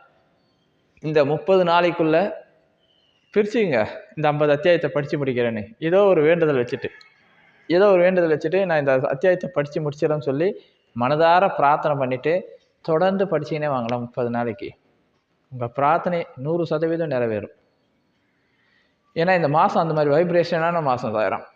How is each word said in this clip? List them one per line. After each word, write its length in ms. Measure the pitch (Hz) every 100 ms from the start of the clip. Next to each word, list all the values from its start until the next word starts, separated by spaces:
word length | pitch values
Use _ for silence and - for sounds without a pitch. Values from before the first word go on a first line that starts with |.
| _ _ _ _ _ _ _ _ _ _
இந்த 260 | 151 156 139
முப்பது 380 | 151 - 190
நாளைக்குள்ள 680 | 170 170 175 160 160 160 202 - - _ _ _ _ _ _ _ _
பிரிச்சுங்க. 540 | 202 208 240 196 123 104 - - -
இந்த 120 | 151
ஐம்பது 220 | 147 151
அத்தியாயத்தை 380 | 143 175 170 147
படிச்சு 360 | 147 143 156 135
முடிக்கிறேன்னு 480 | 123 120 110 101 -
ஏதோ 240 | 160 190
ஒரு 180 | 202 170
வேண்டுதல் 420 | 151 170 156 135
வச்சுட்டு, 260 | 120 127 - - _ _ _ _ _ _ -
ஏதோ 180 | 170 202
ஒரு 160 | 185
வேண்டுதல் 360 | 180 185 165 151
வச்சுட்டு, 280 | 156 180 190
நான் 140 | 156
இந்த 140 | 139
அத்தியாயத்தை 560 | 131 - 143 185 180 160
படிச்சு 280 | - 143 165
முடிச்சிடறேன்னு 480 | 151 139 156 151 139
சொல்லி 340 | 135 180 214 - _ _ 120
மனதார 560 | 123 151 165 175 190 -
பிரார்த்தனை 420 | 143 151 156 139
பண்ணிட்டு 360 | 127 131 147 180 - - _ _
தொடர்ந்து 440 | - 160 185 196 190
படிச்சுக்கினே 440 | 156 147 156 151
வாங்கலாம் 300 | 131 113 123
முப்பது 300 | 120 - 120
நாளைக்கு. 440 | 120 120 104 - - _ _ _ _ _ _ -
உங்க 160 | 127 120
பிரார்த்தனை 600 | - 139 165 180 175 165 -
நூறு 300 | 139 170 160
சதவீதம் 440 | 156 165 165 160
நிறைவேறும். 460 | 131 117 104 98 _ _ _ _ _ _ _ _ _ _ _ _ _ _ _ _ 156
ஏன்னா 200 | 170 185
இந்த 120 | 147
மாசம் 340 | 151 196 202
அந்த 120 | 165
மாதிரி 180 | 156 147 143
வைப்ரேஷனான 680 | 175 170 170 165 165 170
மாசம் 320 | 147 123 117
சாயிரம். 300 | 110 107 113 -